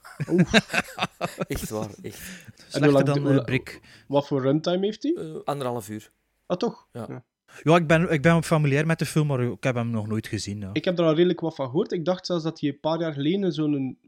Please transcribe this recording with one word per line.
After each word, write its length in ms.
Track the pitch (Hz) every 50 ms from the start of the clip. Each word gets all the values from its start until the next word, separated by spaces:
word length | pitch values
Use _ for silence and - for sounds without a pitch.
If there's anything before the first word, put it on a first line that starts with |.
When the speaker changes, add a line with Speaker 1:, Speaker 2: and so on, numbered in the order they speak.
| -
Speaker 1:
<laughs> 280 | - - - 147 -
Speaker 2:
Oeh. 220 | 160 185 170 - - 220 - - - 175 - - - - 180 - _ - 170 - - - 190 -
Speaker 1:
Echt 220 | 143 - - -
waar, 200 | 107 107 110 104 95 -
echt. 180 | 95 110 - -
Speaker 2:
En 120 | - - - - - - -
hoe 80 | - - -
Speaker 3:
Slechter 240 | - 143 143 147
Speaker 2:
lang 140 | 143 139 135
Speaker 3:
dan, 120 | 139 143 143
Speaker 2:
hoe 100 | 143 143
Speaker 3:
eh, 60 | 139
Speaker 2:
la-, 80 | 139 131
Speaker 3:
Brick. 380 | - 131 131 - - - - _ - - - _ -
Speaker 2:
wat 200 | 135 143 139 -
voor 140 | 147 135
runtime 440 | 127 135 139 156 156 175 180 185 190
heeft 180 | 208 214 - -
hij? 100 | 285 349
Speaker 1:
Eh, 200 | - - 156 156 - -
anderhalf 460 | - 143 143 131 123 120 120 98 104
uur. 220 | 107 107 - - _ _ _ _ _ _ _
Speaker 2:
Ah, 120 | - 180 180
toch? 300 | 240 220 - - - _
Speaker 1:
Ja. 140 | - 120 110 -
Speaker 2:
Ja. 140 | 131 127 - _ _ _ _ _ - - -
Speaker 3:
Ja, 120 | 143 165
ik 120 | 180 165 147
ben, 240 | 165 160 170 170
ik 100 | 165 147
ben 220 | 135 165 170 165 156
familiar 420 | - 170 151 151 143 135 143 156
met 140 | 165 165 -
de 60 | 160
film, 220 | - - 160 151 147
maar 140 | 139 123
ik 220 | 123 120 92 - -
heb 120 | 135 120
hem 140 | 120 117 117
nog 180 | 117 110 104 110
nooit 200 | 107 110 - -
gezien. 320 | - 98 - 98 101 104
Ja. 100 | 101 92 101
Speaker 2:
Ik 120 | 156 -
heb 140 | 190 180 165
er 60 | 170
al 80 | 160 156
redelijk 240 | 160 180 180 170 -
wat 160 | 175 160 -
van 100 | - 135
gehoord. 260 | 123 127 170 175 -
Ik 140 | 208 180 151
dacht 200 | 175 185 180 -
zelfs 180 | - 180 170 156
dat 160 | 165 160 -
hij 100 | - 143
een 100 | 135 -
paar 200 | - 156 165 165
jaar 140 | 170 160 143
geleden 400 | 139 139 151 190 208 196 180 147
zo'n 440 | 151 156 147 147 139 135 127 - - _